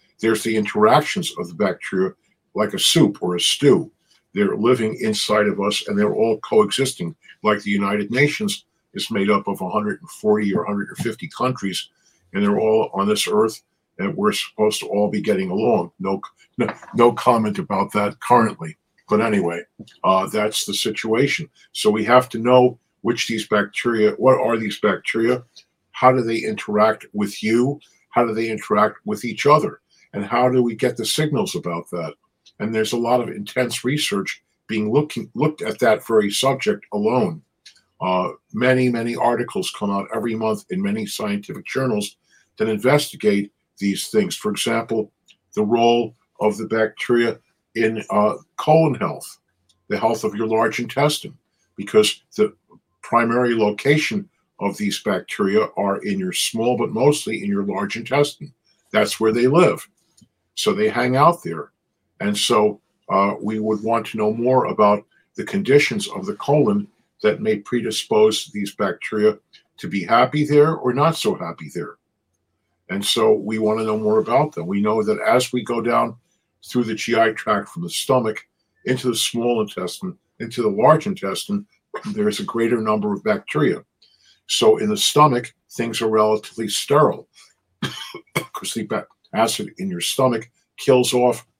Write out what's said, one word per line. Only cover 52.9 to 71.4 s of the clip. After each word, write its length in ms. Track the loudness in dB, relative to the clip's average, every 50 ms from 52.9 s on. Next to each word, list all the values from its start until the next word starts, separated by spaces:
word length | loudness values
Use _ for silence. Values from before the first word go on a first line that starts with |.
| _ _
primary 540 | -4 0 2 2 2 2 2 2 2 2 2
location 720 | 2 2 0 0 0 2 2 2 2 2 -2 -4 -4 -6 _ _ _ _ _ _ -6
of 180 | -6 -6 -4
these 240 | -4 -4 -4 -4 -4 -2
bacteria 640 | -2 -2 -4 -4 -6 -4 -2 0 2 2 2 2 0 -2
are 200 | -2 -2 -2 -2 -2 -4
in 160 | -4 -4 -4
your 140 | -4 -4 -4
small, 440 | -4 -4 -4 -2 -2 0 0 0
but 140 | 0 -2 -2
mostly 520 | 0 2 2 2 2 2 -2 -6 -6 -6 -4
in 60 | -4
your 140 | -2 -2 -2
large 320 | -4 -4 -4 -4 -6 -6
intestine. 580 | -8 -6 -2 0 0 0 0 -2 -12 -18 -20 -20 _ _ _ _ _ _ _
That's 280 | -2 0 0 0 -2 0
where 120 | 0 2
they 160 | 2 4 2
live. 400 | 4 4 6 4 4 2 0 -8 -18 _ _ _ _ _ _ _ _ _ _ _ _ -8
So 180 | -4 -2 -2 0
they 160 | 2 0 0
hang 260 | 0 0 0 2 4
out 280 | 4 4 4 4 2 -4
there. 280 | -10 -8 -10 -10 -14 _ _ _ _ _ _ _ _ _ -6
And 180 | -4 -4 -2
so, 440 | 0 0 2 4 4 4 2 0 -2 _ _ _ _ _ -2
uh, 260 | 0 2 2 0 0 -4
we 180 | -4 -4 -4 -2
would 240 | -2 -2 -2 -2 -2
want 220 | -2 -2 -2 -2
to 100 | -4 -4
know 160 | -2 0 0 0
more 320 | 0 2 2 4 4 2
about 400 | 2 2 4 4 4 4 2 -2 _ _ _ _ _ _
the 80 | -10 -8
conditions 640 | -4 -4 -2 2 4 4 4 4 2 -2 -4 -6
of 180 | -8 -8 -8 -8
the 100 | -8 -8
colon 520 | -6 -2 0 2 4 4 4 2 0 -2 -4 _ _ _ _ _ _
that 200 | 0 0 0 0
may 160 | 0 -2 -2
predispose 960 | -2 -4 -4 -4 -4 -4 -4 -6 -6 -2 0 4 6 6 4 4 0 -6 -8 -8
these 220 | -8 -8 -6 -4
bacteria 640 | -4 -4 -4 -4 -6 -8 -6 -2 2 2 2 2 0 _ _ _ -20 _ _ _
to 100 | -14 -10
be 160 | -6 -6 -4 -2
happy 420 | 2 4 4 4 2 0 0 0
there 300 | 4 6 6 6 6 2
or 180 | -2 -2 -2 0
not 240 | 2 2 2 2
so 180 | 0 -2 -2 -2
happy 340 | -4